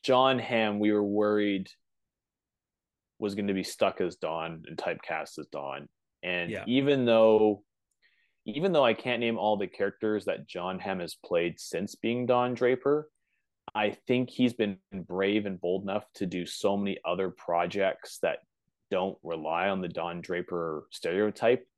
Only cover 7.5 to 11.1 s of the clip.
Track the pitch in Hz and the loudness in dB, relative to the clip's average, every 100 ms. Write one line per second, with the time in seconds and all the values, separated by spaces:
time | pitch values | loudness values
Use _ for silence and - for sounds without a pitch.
7.5 | 101 _ _ _ _ _ _ _ _ - | 2 _ _ _ _ _ _ _ _ -10
8.5 | 120 190 165 123 110 127 120 117 113 104 | -2 2 4 4 2 -2 -2 0 0 0
9.5 | 104 98 - 101 - 110 107 95 - - | 0 -2 -2 -4 -2 -2 -2 -2 -6 -6
10.5 | 92 90 92 95 95 85 | -8 -6 -6 -6 -6 -6